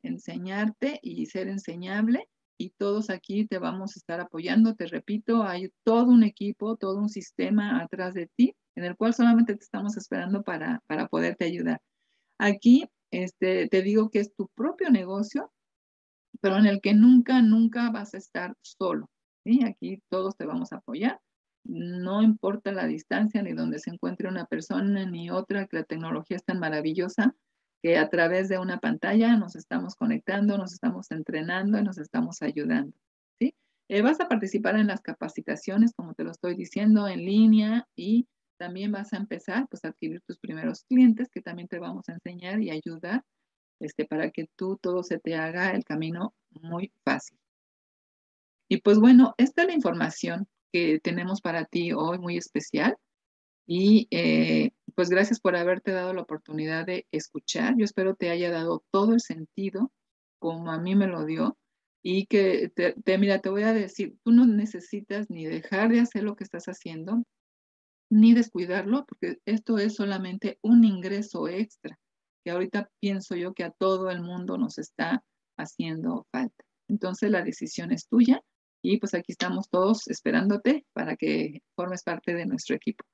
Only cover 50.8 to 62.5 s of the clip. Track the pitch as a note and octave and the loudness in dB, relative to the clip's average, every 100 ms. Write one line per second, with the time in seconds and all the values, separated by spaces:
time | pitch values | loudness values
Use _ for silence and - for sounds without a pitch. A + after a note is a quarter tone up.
50.8 | E3+ D#3 - E3+ F3 G3 F3 E3 D#3+ E3+ | 2 0 0 -4 -4 -4 -4 -4 -4 -4
51.8 | E3+ E3 D#3+ F3+ F3 F3 - D3 - D3+ | -2 -2 -2 -4 -4 -6 -4 -8 -4 0
52.8 | F#3 G#4+ _ _ _ _ _ _ - F3 | 0 -2 _ _ _ _ _ _ -6 2
53.8 | G3 A3 - - E3+ D#3 D#3+ D#3 B3+ _ | 6 6 6 -2 2 2 2 2 0 _
54.8 | - - F3 F3+ G#3 A3+ F#3+ F3 F3 F#3 | -10 -2 2 2 2 2 0 0 0 -2
55.8 | - F#3+ F#3 F#3 E3+ D#3 - D#3 D#3 D#3+ | -2 -4 -4 -8 -8 -12 -10 -8 -4 -4
56.8 | F3 F3+ - D#3 - - - - A#3 B3+ | -6 -8 -6 -8 -8 -12 -8 -4 0 2
57.8 | G#3 - F#3+ G3 F3 E3+ F3 E3+ E3 D#3+ | 0 0 -2 -2 -4 -2 -2 -2 -2 -4
58.8 | _ G3 G#3 A#3 - E3 D#3+ - G3 G3 | _ 2 4 2 0 -12 -12 -8 -8 -4
59.8 | C4 _ _ _ _ _ E3 E3 E3+ D#3+ | -6 _ _ _ _ _ -8 -6 -6 -4
60.8 | F3 G3 F#3+ E3+ D#3 D#3+ D#3 - _ _ | 0 2 2 -2 -6 -2 -4 -4 _ _
61.8 | _ _ - F#3+ G3 G#3 F#3+ | _ _ -2 -2 2 2 4